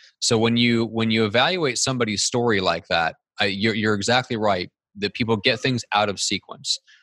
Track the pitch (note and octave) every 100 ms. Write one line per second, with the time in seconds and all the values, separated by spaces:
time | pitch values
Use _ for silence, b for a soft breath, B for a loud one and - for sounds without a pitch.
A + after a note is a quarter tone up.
0 | b b - A#2 A2+ A#2 A#2+ A#2 A2+ A2+
1 | A2+ A2 A2 A#2 C#3+ F#3 D3+ A2+ - C3
2 | A2+ G2+ - B2 A#2+ G2+ F2+ E2 - E2+
3 | D#2+ - _ - G#2 F#2+ A2 A2 G#2+ G#2
4 | G#2+ B2 B2 A#2 G#2+ F#2 F2+ _ _ G2+
5 | G2+ - A2+ A2 B2+ A2+ C3+ B2 - G#2
6 | G#2 F#2+ - F#2+ - E2+ - - b b